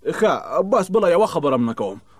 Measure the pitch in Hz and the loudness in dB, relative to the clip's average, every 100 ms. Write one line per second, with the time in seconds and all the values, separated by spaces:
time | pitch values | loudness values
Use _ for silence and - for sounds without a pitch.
0 | - 175 214 131 - 139 190 226 185 202 | -6 0 0 0 -2 -4 0 0 2 2
1 | 190 170 214 170 143 131 120 117 104 101 | 2 4 2 0 0 0 -2 -2 -6 -8
2 | - - | -18 -20